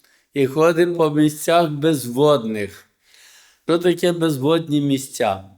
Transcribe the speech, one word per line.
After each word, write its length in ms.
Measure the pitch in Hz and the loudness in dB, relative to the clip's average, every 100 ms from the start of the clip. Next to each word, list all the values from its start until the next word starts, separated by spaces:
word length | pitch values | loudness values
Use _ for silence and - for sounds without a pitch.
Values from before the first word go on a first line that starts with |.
| _ _ _ | _ _ _
і 140 | 143 131 | -2 -2
ходить 500 | 139 160 165 175 170 | 2 2 2 0 2
по 120 | 160 | 0
місцях 600 | 147 151 151 - 170 170 | 2 0 0 0 2 2
безводних. 1200 | 147 151 151 120 120 147 143 113 110 98 - _ _ _ _ _ _ _ _ | 0 0 -2 -2 0 2 2 0 -6 -8 -10 _ _ _ _ _ _ _ _
Що 140 | - 165 | -4 0
таке 340 | 175 170 180 | 0 0 0
безводні 680 | 170 165 143 135 165 165 147 | 0 -2 0 0 0 0 -2
місця? 640 | 143 135 131 - 113 92 95 | 0 -2 -4 -4 -2 -4 -8